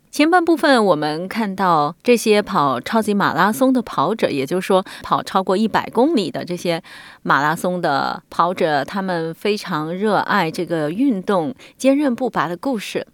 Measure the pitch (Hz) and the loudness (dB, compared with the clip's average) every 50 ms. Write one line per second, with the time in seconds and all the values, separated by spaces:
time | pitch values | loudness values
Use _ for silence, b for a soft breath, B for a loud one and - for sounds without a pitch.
0 | _ _ - - 294 320 359 359 339 349 330 311 - 302 269 240 214 190 160 147 | _ _ 0 2 2 4 4 4 4 2 2 2 4 4 4 4 4 4 2 2
1 | 151 151 151 160 180 190 - 226 226 196 190 190 196 180 170 151 147 147 170 _ | 0 -2 -4 -4 -6 -6 -4 -4 -4 -4 -2 0 2 2 4 2 2 0 -4 _
2 | - 247 247 220 - 226 208 208 208 - 196 175 147 139 127 123 - - - 226 | 2 2 2 4 4 4 2 2 2 0 0 0 2 2 0 -2 -2 -2 -2 0
3 | 214 214 202 202 175 143 - 151 180 208 220 262 262 262 262 254 - - - - | 0 0 0 2 0 0 2 2 2 2 2 2 2 2 2 2 0 -2 -2 -2
4 | 139 165 226 - 208 - - 139 131 - 175 185 185 - 196 185 190 B B B | 0 0 0 0 -2 -2 0 -2 -2 -2 -2 -2 0 2 2 0 0 B B B
5 | - - 160 139 - - - 190 190 208 185 196 220 202 - 185 - - - 220 | -4 -2 -2 -2 -2 -2 -4 -2 0 0 0 0 0 0 0 -2 -2 -2 0 2
6 | 254 311 339 233 185 139 - 139 135 156 180 175 - 180 165 165 B B B B | 2 2 2 0 0 -2 -4 -8 -6 -6 -8 -4 -4 -4 -4 -4 B B B B
7 | B B B B - 180 160 135 143 151 180 - - 180 180 180 170 160 139 135 | B B B B 0 2 2 2 2 2 0 0 -2 -4 -2 -2 0 0 0 0
8 | 135 127 131 - - _ - - 170 175 185 - 190 160 151 139 139 - - 208 | 0 -2 -4 -8 -12 _ -2 0 0 0 0 0 0 2 2 0 -2 -4 -6 -6
9 | 190 185 180 170 165 165 165 - - 214 214 202 - - 180 151 151 160 175 185 | -4 -4 -4 -4 -4 -6 -6 -4 -2 -2 -2 -2 -4 -6 -6 -4 -4 -6 -4 -2
10 | 208 220 196 165 - - 190 202 175 160 160 - 175 156 170 160 151 147 170 208 | 0 0 2 0 0 0 0 0 0 0 -2 -4 -4 -2 -2 -2 -2 -2 -2 0
11 | 277 285 220 185 180 - 202 180 160 135 B B B B B - - 262 277 285 | 0 0 0 0 0 0 0 0 0 -2 B B B B B -2 2 2 2 2
12 | 302 269 240 - 262 220 - 180 143 160 180 175 - 269 262 208 - - - 131 | 2 0 0 -2 -4 -2 -2 -2 -2 -2 -4 -4 -4 -4 -4 -4 -4 -6 -6 -8
13 | - - | -8 -8